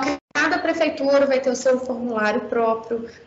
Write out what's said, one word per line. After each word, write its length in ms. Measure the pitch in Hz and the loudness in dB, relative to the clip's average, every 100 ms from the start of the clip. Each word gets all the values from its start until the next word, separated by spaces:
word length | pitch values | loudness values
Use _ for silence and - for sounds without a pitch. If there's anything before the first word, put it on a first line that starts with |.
| 277 285 _ | 0 -4 _
cada 260 | 294 320 349 | -2 0 0
prefeitura 680 | 320 330 311 - 277 277 277 | 0 0 0 0 2 4 4
vai 140 | 254 | 2
ter 100 | 262 | 0
o 60 | 247 | 0
seu 240 | 262 254 | 2 0
formulário 640 | - 233 240 220 214 220 | 0 -6 -4 0 0 0
próprio, 680 | - 240 226 226 - 233 - - | -2 0 0 0 -4 -6 -8 -16